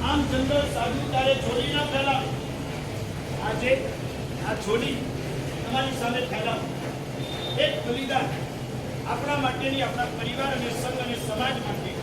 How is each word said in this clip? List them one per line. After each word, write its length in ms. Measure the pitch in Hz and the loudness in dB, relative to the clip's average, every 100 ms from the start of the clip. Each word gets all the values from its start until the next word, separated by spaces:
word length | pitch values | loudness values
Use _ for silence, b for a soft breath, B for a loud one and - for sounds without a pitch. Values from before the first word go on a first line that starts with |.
આમ 180 | 254 294 285 | 4 4 4
જનરલ 340 | 262 269 285 285 | 4 4 4 4
સાધુ 380 | 254 233 220 - | 2 2 0 2
તારે 240 | 262 262 269 | 4 6 4
છોડી 380 | - 233 247 | 4 2 2
ના 120 | 285 294 | 2 2
ફેલાવે. 420 | 269 269 269 269 - - - - - - - - - - - | 2 4 2 2 -2 -4 -4 -4 -4 -4 -4 -4 -4 -4 -2
આજે 280 | - 147 254 269 - - - - - - - | 0 2 4 4 2 -4 -4 -4 -4 -4 -2
આ 40 | |
છોડી 420 | - 190 226 240 - - - - - - - | -2 2 2 2 -2 -2 -4 -4 -2 -4 -4
તમારી 320 | 226 254 269 254 | -2 0 0 0
સામે 200 | 240 247 | 0 0
ફેલાવે. 440 | 240 214 220 226 - - - - - - - - - - | -2 -2 -2 -2 -2 -4 -4 -6 -6 -4 -4 -4 -4 2
એક 100 | 294 - 233 | 2 2 -2
બલિદાન 400 | 247 269 262 - - - - - - - - - | -2 2 2 2 -2 -4 -6 -6 -6 -4 -4 -4
આપણા 300 | - 277 294 | -2 0 2
માટેની, 440 | 269 - 269 269 | 2 0 0 0
આપણા 240 | 269 - 247 | 0 0 -2
પરિવાર 420 | - - 269 269 | -2 -4 -2 0
અને 220 | 262 240 | 0 -2
સંઘ 320 | - 254 254 | -2 -2 -2
અને 140 | 240 247 | -2 -2
સમાજ 400 | 240 214 254 262 | -2 0 0 0
માટે 360 | 220 - - - | -2 -2 -2 -4